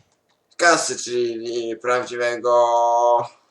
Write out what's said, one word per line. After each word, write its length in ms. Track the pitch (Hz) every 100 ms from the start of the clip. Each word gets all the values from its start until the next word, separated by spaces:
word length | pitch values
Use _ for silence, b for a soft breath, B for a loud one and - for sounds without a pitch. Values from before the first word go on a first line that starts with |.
| _ _ _ _ _ -
Kasy, 400 | 170 160 - 120
czyli 800 | 117 123 120 113 117 120 117 113
prawdziwego... 1600 | 123 123 113 120 120 117 117 120 120 120 120 120 120 120 120 B B